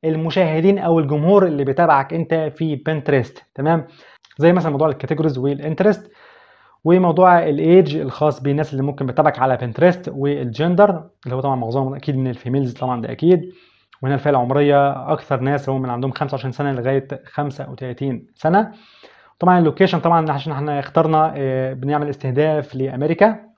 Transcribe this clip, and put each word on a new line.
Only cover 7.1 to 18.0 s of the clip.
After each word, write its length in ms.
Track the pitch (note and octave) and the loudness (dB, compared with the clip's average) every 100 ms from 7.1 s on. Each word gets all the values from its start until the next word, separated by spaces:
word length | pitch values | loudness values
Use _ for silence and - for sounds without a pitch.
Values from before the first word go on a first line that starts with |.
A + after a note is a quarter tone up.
| D#3+ F#3 F3 E3 | 6 6 6 4
الايدج 480 | C#3+ D#3+ F#3 D#3 D3+ | 0 6 6 6 -2
الخاص 460 | C#3 - D3+ - | -6 -2 -2 0
بالناس 300 | C3+ C#3+ D3+ | -2 -2 -2
اللي 100 | C3+ | -4
ممكن 240 | C#3 C#3 C3+ | -4 -4 -4
بتتابعك 320 | B2 D3+ C#3 | 2 2 2
على 180 | C3 B2 | 0 0
بنترست، 560 | B2 A2 F3 F3 - | -4 2 2 2 -6
والجندر 920 | C3+ C#3+ C#3+ B2 A2+ E3 F3 G3+ F3 - _ | -4 -2 -2 -6 -2 0 4 4 2 -8 _
اللي 120 | B2+ B2+ | -8 -6
هو 40 | |
طبعًا 160 | C3+ B2+ | -4 -4
معظمهم 380 | A#2 B2+ C3+ | -2 -2 -4
اكيد 220 | C#3 C#3+ C3+ | -6 -6 -4
من 100 | C3 | -4
الفيميلز 460 | A#2 B2 C3+ C3 | -6 -4 -2 -4
طبعًا 280 | A#2+ B2+ B2 | -4 -6 -6
ده 100 | A#2 | -8
اكيد، 280 | A#2+ D#3+ F3+ F3+ - _ _ _ _ | -2 2 2 0 -18 _ _ _ _
وهنا 120 | C3 | -4
الفئة 160 | C#3 D3+ | -2 2
العمرية 840 | C#3 B2 C#3 C#3+ C#3+ C#3 C#3 B2+ | 0 2 2 4 4 4 0 -4
اكثر 280 | D#3 - C3+ | -6 -2 -2
ناس 280 | C3 C#3+ C3+ | 0 -2 -2
هم 140 | C3+ | -4
من 80 | C3 | -4
عندهم 200 | A#2+ C3 | -4 -6
خمسة 220 | - C#3 | -6 -6
وعشرين 180 | C3+ C3 | -6 -8
سنة 200 | A#2+ C#3+ | -6 -4
لغاية 360 | C3 B2 C3+ C3+ - | -4 -2 -2 -4 -14
خمسة 460 | - - D3 C3 C3+ | -10 -8 -8 -8 -14
وتلاتين 560 | B2+ C3 A#2+ | -12 -12 -6